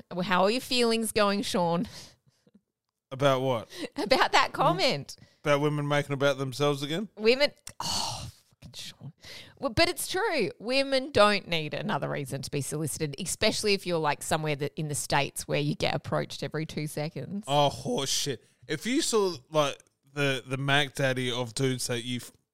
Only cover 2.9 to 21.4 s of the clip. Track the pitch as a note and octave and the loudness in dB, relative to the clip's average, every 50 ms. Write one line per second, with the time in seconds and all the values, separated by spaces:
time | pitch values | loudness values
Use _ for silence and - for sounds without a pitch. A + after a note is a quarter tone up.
2.9 | _ _ _ - C3+ B2 C#3+ C#3 C3+ B2+ C3 C3+ B2 A2 G2 - - - D#4+ - | _ _ _ -14 -6 2 4 4 4 4 4 2 0 0 -2 -8 -10 -10 -10 -10
3.9 | - C#4 D#4 G3+ B3+ F4+ G4 - - - B3+ - - - C4 D4+ E4+ F#4+ F4 B3+ | -6 -6 2 2 4 4 4 4 4 4 4 4 2 2 2 2 4 4 2 2
4.9 | F3 C#3+ C3+ - - - - _ _ _ - D3+ D3 C#3+ D3 D3+ D3+ D3 D3 C#3+ | 2 0 -4 -8 -14 -18 -20 _ _ _ 2 2 4 4 4 2 2 0 0 2
5.9 | D3 C#3+ C#3 - C#3+ C3 C#3 C#3+ C#3 C3 C#3 C3 B2 A#2+ D3 D3 D3 C3+ D3 C#3 | 2 2 2 0 -2 2 2 2 2 2 -2 -6 -2 0 2 2 2 0 -2 -4
6.9 | D#3+ F#3 A3 - _ G3+ G#3+ A3 B3+ C4 D4 C#4+ - _ _ - - - - - | -4 -4 -6 -8 _ 0 4 4 4 6 4 0 0 _ _ -20 -14 -10 -8 -4
7.9 | - - - - - - - - - _ _ _ _ _ - - - - - - | -4 -4 -4 -4 -6 -8 -10 -14 -16 _ _ _ _ _ -20 -18 -14 -14 -14 -14
8.9 | - _ - C#3+ - _ - - - - - - - - - C4+ G#3 - E4+ E4+ | -16 _ -16 -16 -16 _ -20 -18 -18 -18 -18 -20 -16 -8 -6 -4 2 4 4 4
9.9 | F4 - - - - F#4 A4+ A4+ E4+ C#4 G3+ C#3+ - _ F#3 A#3 C4 C4+ C#4 C#4 | 2 -4 -6 -4 -2 -2 -2 0 0 0 0 -2 -2 _ -4 0 2 2 2 2
10.9 | C4+ C4 C4 - - G3+ G#3 G#3 G#3 F#3+ - - E3+ D#3+ D#3 D3 D3 C#3 C#3+ - | 0 0 0 0 4 6 6 6 6 2 0 -2 -2 -2 -2 -2 -6 -6 -4 -2
11.9 | - C#3+ D3+ C#3+ D3 D3 C#3+ C3 C#3 C#3 C3 - - C#3+ C#3 - D3+ D3+ D#3+ C#3+ | -2 -2 -2 -2 -4 -4 -4 -4 -6 -6 -6 -4 -4 -4 -4 -2 -4 -4 -4 -4
12.9 | - - D#3+ D3 C#3 - F#3+ - - - A3 A3 - - - G#3 G3 F#3+ - F3 | -4 -4 -4 -6 -4 -6 -6 -6 -2 0 2 2 2 2 2 2 2 2 0 0
13.9 | F3 D#3+ D#3 D3 C#3+ - - - F3 D#3 D#3 D3+ D3 C3+ C#3+ - - - D#3 D3 | 0 0 2 0 0 -2 -2 -2 -2 0 0 -2 -2 -2 -4 -6 -4 -6 -6 -4
14.9 | D3 - - - E3 C#3+ C#3 - - - - - D3+ D3 D3 D3 - - - - | -4 -6 -2 0 2 2 2 0 -4 -10 -6 -2 0 0 2 0 0 0 0 -2
15.9 | - D3 - - D#3 D3+ D3 - - - - C3+ - D3+ D#3 - - - D3+ D3+ | -2 -2 -4 -2 -2 -2 -2 -4 -6 -8 -10 -8 -6 -6 -8 -6 -6 -8 -8 -6
16.9 | - D3+ D3 D#3+ - C#3+ C#3 D#3 F3+ G3+ - - - D3 D3 C#3 - A#2+ - - | -6 -6 -6 -6 -6 -10 -10 -8 -8 -10 -4 2 4 6 6 4 2 -2 -6 -4
17.9 | B3 - C#3 C3+ - - - D3 B2+ - _ _ _ _ - - D#3 D3+ - A3 | -4 -2 -2 0 0 -2 0 -2 -4 -6 _ _ _ _ -8 -8 -8 -6 -2 -2
18.9 | B3+ D#4+ - - A#3+ G#3+ G3 F#3 E3+ C3+ - _ D#3 D3+ D3 C#3 - - _ _ | 0 0 0 2 2 2 2 2 -2 -4 -12 _ 2 2 2 2 0 -6 _ _
19.9 | _ _ _ C#3 C3+ C#3+ C#3+ C#3 C3 B2+ - B2+ C3+ C3 C#3 C#3 C#3 D3 D3 C3 | _ _ _ _ -4 -2 0 0 0 -2 -4 -6 -6 -4 0 2 4 2 2 0
20.9 | - - C#3+ C3 B2+ C3 B2+ B2 A#2 B2 | -2 -2 0 0 0 0 -2 -2 -2 -2